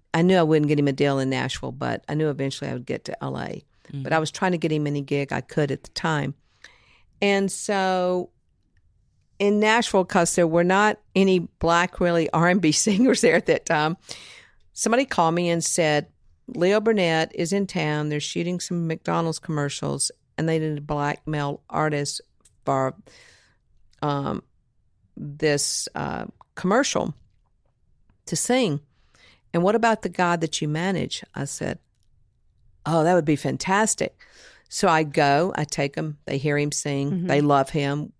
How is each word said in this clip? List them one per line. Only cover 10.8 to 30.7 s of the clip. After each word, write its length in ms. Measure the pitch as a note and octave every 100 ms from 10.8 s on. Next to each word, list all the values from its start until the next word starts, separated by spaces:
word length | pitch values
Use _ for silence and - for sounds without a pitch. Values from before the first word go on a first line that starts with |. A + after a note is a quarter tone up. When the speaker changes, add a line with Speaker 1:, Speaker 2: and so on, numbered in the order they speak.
| G#3+ - _
Speaker 1:
any 260 | F#3 G3 F#3
black, 580 | E3 _ E3 E3+ F3+ -
really, 320 | F3 E3+ D#3+
R 140 | D#3+ F3
and 120 | F#3
B 100 | D#3+
<laughs> 140 | - A3
singers 360 | G3 B3+ -
there 120 | E3+
at 120 | E3+ -
that 200 | D#3 -
time, 300 | D#3 D#3 F3 - - - - - _ _
somebody 320 | - A3 A#3+
called 300 | C4+ - E3
me 140 | E3+ F3
and 160 | E3+
said, 420 | - - D#3 D3 - _ _ _ -
"Leo 340 | E3+ F3+ G#3+
Burnett 520 | A3 G#3+ E3+ D#3+ D#3+
is 180 | - E3
in 140 | G3+ G3
town. 420 | F3+ D3+ D3+ D3+
They're 120 | D3+
shooting 400 | - F3 E3+ F3
some 260 | - F3 E3
McDonald's 520 | D#3+ - E3 E3 D#3+
commercials, 680 | - D3+ C#3+ - D3+ C#3 - - _ -
and 100 | D#3+
they 100 | D#3+
need 200 | D#3 D3
a 20 |
black 440 | D3 D3 C#3+ - -
male 360 | D3+ C#3+ C#3+ _
artist 520 | - D#3 D3 C#3+ - - _ _ _
for, 300 | - C3+ C3 - - - - _ _ _ _ _ _ _
um, 400 | D3+ C#3+ C#3 - - _ _ _ _ _ _ -
this, 720 | D3 D3 D3+ C#3+ - - -
uh, 320 | - C2+ A#1 - - _
commercial 600 | - F#3 A3+ C#4 - - - _ _ _ _ _ _ _ _ _ _ -
to 100 | D#3+
sing. 440 | - B3+ G#3 D3 - _ _ _ _ _ _
And 80 | E3+
what 120 | F#3
about 280 | A3+ A3+ G#3+
the 60 | F#3
guy 280 | F3 F3 E3+
that 240 | D#3+ -
you 60 |
manage?" 540 | D3+